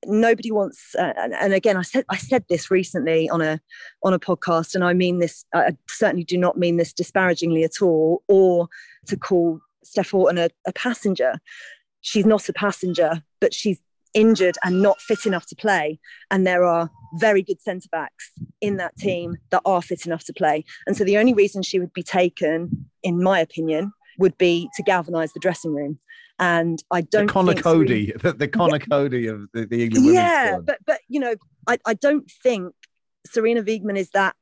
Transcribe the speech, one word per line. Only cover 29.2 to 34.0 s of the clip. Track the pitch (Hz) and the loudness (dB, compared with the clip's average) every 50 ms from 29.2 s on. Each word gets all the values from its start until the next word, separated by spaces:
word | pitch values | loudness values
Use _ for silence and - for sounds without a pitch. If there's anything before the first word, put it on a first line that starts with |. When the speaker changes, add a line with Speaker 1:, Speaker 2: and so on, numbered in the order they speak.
| 117 | -4
Speaker 2:
of | 110 110 104 101 104 | -4 -6 -10 -14 -10
the, | - 117 113 | -8 -8 -6
the | 104 117 120 120 | -4 -2 0 0
England | 117 110 262 262 | 2 4 4 6
women's | 294 349 | 6 6
Speaker 1:
Yeah, | 359 359 349 339 294 247 214 | 6 4 4 2 2 2 0
Speaker 2:
squad. | 190 175 170 | -2 -2 -4
Speaker 1:
but, | - 285 - _ | -4 -6 -4 _
but, | - 640 640 _ _ | -4 -4 -4 _ _
you | 240 294 | -6 -4
know, | 262 240 226 202 _ _ _ _ - | -4 -4 -6 -8 _ _ _ _ -4
I, | - 240 - _ | -2 -2 -2 _
I | - 226 | -4 -4
don't | - - 285 302 294 - - - _ | 0 2 0 0 0 -2 -8 -20 _
think | _ 254 240 202 180 180 - _ - _ _ _ _ _ _ _ _ | _ -2 -2 -2 -6 -10 -14 _ -20 _ _ _ _ _ _ _ _
Serena | - - 233 220 226 233 233 | -6 -2 0 2 2 2 0
Wiegmann | 208 196 226 214 185 214 202 | 0 -2 -4 -4 -4 -4 -4
is | 196 | -4